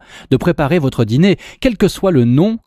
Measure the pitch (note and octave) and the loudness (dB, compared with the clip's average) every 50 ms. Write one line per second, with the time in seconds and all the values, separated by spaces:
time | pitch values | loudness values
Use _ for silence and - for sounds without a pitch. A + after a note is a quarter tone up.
0 | - - - - - - C3+ B2 - F3 E3 - D3+ C3 E3+ F3+ C#3 C3 - - | -6 -14 -20 -20 -4 -2 -2 0 0 -2 -2 -2 -2 -2 0 -2 -2 -2 -2 -2
1 | A#2+ G2+ A2+ C3+ F3 G3+ F3 - - - - _ - C4 A3+ - G#3+ F3+ - - | -2 0 2 2 2 2 2 -2 -4 -12 -12 _ -4 -4 0 0 0 -2 0 -2
2 | - F#3+ F3 C3 A#2+ A#2 B2 C#3 F3 A3 A3+ A#3 - | -2 0 2 2 2 2 2 2 2 0 -2 -6 -10